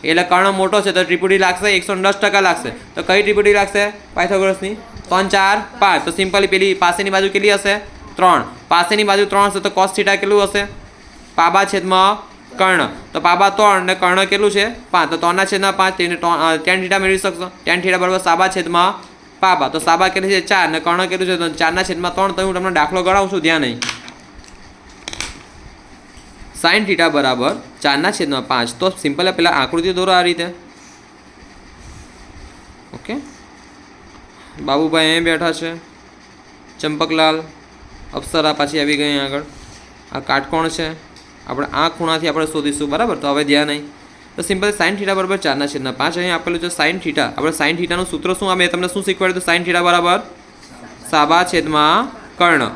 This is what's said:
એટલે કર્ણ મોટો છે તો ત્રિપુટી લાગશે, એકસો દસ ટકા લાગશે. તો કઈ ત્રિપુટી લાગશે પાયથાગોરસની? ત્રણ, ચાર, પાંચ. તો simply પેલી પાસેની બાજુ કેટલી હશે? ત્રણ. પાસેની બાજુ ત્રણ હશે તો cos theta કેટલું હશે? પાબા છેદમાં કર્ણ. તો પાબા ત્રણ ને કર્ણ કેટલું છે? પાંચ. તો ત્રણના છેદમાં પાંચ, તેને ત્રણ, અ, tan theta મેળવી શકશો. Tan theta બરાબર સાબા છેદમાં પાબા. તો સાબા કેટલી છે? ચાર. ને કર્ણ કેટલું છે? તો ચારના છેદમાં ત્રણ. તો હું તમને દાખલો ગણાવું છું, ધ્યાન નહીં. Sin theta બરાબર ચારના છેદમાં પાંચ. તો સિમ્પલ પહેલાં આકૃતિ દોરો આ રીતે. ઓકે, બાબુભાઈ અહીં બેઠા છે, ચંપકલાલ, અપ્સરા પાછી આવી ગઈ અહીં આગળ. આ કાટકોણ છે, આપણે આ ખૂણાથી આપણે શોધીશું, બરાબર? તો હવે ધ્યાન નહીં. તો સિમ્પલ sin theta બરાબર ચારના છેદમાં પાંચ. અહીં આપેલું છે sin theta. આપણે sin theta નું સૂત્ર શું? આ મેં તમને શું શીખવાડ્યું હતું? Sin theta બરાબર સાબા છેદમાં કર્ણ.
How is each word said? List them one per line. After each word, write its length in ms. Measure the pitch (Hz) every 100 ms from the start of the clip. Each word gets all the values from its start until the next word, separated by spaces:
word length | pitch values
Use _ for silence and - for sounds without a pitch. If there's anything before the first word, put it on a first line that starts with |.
એટલે 180 | 143 165
કર્ણ 280 | 180 180 196
મોટો 300 | 190 190 208
છે 120 | 196
તો 120 | 180
ત્રિપુટી 340 | 175 175 185 190
લાગશે, 380 | 185 180 208 190
એકસો 180 | 175
દસ 200 | 185 190
ટકા 260 | 196 208 202
લાગશે. 300 | 185 165 120 - -
તો 80 | -
કઈ 200 | 170 190
ત્રિપુટી 300 | 208 202 208
લાગશે 400 | 202 196 202 208 208 -
પાયથાગોરસની? 600 | - 180 196 190 185 190 220 - - -
ત્રણ, 200 | 185 190
ચાર, 340 | 202 190 208 208 -
પાંચ. 260 | 196 160
તો 180 | 170 165
simply 240 | 190 196 196
પેલી 280 | 185 196
પાસેની 360 | 185 175 175 196
બાજુ 180 | 190 196
કેટલી 240 | 196 202
હશે? 260 | 202 202 208 208 - - -
ત્રણ. 280 | 185 156 - - -
પાસેની 360 | 170 - 214
બાજુ 200 | 208 196
ત્રણ 220 | 202 202 202
હશે 140 | 190
તો 80 | 196
cos 220 | - 190 202
theta 180 | 196 196
કેટલું 260 | 196 208
હશે? 220 | 196 202 202 - - - - - -
પાબા 300 | - 170 190
છેદમાં 520 | 196 196 180 185 190 214 - - - -
કર્ણ. 300 | 190 175 120 - -
તો 80 | 165
પાબા 280 | 165 180 196
ત્રણ 340 | 196 208 190
ને 120 | 180
કર્ણ 300 | 185 180 185
કેટલું 260 | 196 202 208
છે? 180 | 202 214 240 -
પાંચ. 200 | 180 151
તો 60 | 160
ત્રણના 280 | 170 185
છેદમાં 320 | 190 202 196 180
પાંચ, 200 | 185 190
તેને 200 | 175 170
ત્રણ, 140 | 170
અ, 260 | 165 165 160
tan 260 | 156 185
theta 160 | 185 196
મેળવી 200 | 190 190
શકશો. 320 | 196 170 180 - -
Tan 140 | 175
theta 180 | 185 185
બરાબર 200 | 185 185
સાબા 300 | 185 170 185
છેદમાં 600 | 185 170 175 180 208 - - - -
પાબા. 280 | 190 180 131
તો 100 | 156
સાબા 300 | 160 170 185
કેટલી 200 | 190 190
છે? 120 | 196
ચાર. 280 | 185 196 165
ને 120 | 160
કર્ણ 260 | 165 175 185
કેટલું 220 | 185 185
છે? 80 | 175
તો 120 | 170
ચારના 340 | 151 165 180
છેદમાં 320 | 185 170 180
ત્રણ. 180 | 190 190
તો 140 | 180 190
હું 80 |
તમને 160 | 180 185
દાખલો 320 | 160 147 185
ગણાવું 280 | 180 196 190
છું, 100 | 190
ધ્યાન 200 | 160 160
નહીં. 180 | 131 117 - - - - - - - - - - - - - - - - - - - - - - - - - - - -
Sin 280 | 165 196 202
theta 180 | 170 165
બરાબર 460 | 147 135 123 131 196 - -
ચારના 280 | 147 139 180
છેદમાં 360 | 208 156 135 -
પાંચ. 280 | 131 120 -
તો 120 | 185
સિમ્પલ 420 | 185 147 139 185
પહેલાં 220 | 180 170
આકૃતિ 380 | 143 131 170 175
દોરો 200 | 180 185
આ 100 | 180
રીતે. 220 | 175 170 170 175 - - - - - - - - - - - - - - - - - - - - - - -
ઓકે, 200 | 127 - 254 - - - - - - - - - - - - - 156
બાબુભાઈ 500 | 143 139 160 160 156
અહીં 140 | 165
બેઠા 280 | 170 160 170
છે, 220 | 160 165 165 - - - - - - - - - -
ચંપકલાલ, 600 | 156 151 160 160 160 156 160 - - - - - -
અપ્સરા 380 | - 135 165 151
પાછી 280 | 147 147 156
આવી 160 | 143 147
ગઈ 80 |
અહીં 200 | 147 143
આગળ. 180 | 139 139 147 - - - - - -
આ 80 | 135
કાટકોણ 480 | - 135 143 160 160
છે, 200 | 160 160 160 - - - - -
આપણે 200 | 127 143
આ 160 | 139 160
ખૂણાથી 400 | 165 165 160 160
આપણે 180 | 151 151
શોધીશું, 440 | 156 147 143 147
બરાબર? 260 | 151 233 175
તો 120 | 147
હવે 160 | 143
ધ્યાન 220 | 143 147 151
નહીં. 160 | 147 147 - - - - -
તો 60 |
સિમ્પલ 280 | - 190 202
sin 280 | 208 170 202
theta 160 | 196
બરાબર 220 | 190 185 196
ચારના 300 | 156 135 143
છેદમાં 300 | 147 131 127
પાંચ. 220 | 147 170
અહીં 160 | 180
આપેલું 260 | 165 175 175
છે 80 | 175
sin 320 | - 151 180
theta. 220 | 165 147
આપણે 300 | 127 - 156
sin 240 | 156 147 165
theta 200 | 170 175
નું 100 | 180
સૂત્ર 280 | 156 180
શું? 180 | 185 196
આ 20 |
મેં 160 | 185 180
તમને 180 | 175 180
શું 160 | 202
શીખવાડ્યું 360 | 190 190 185 180
હતું? 140 | 180
Sin 140 | 170 175
theta 160 | 175
બરાબર 360 | 175 175 175 190 220 - - - - - - - -
સાબા 340 | 156 147 170
છેદમાં 640 | 180 170 156 151 151 185 269 - - -
કર્ણ. 280 | 175 156 117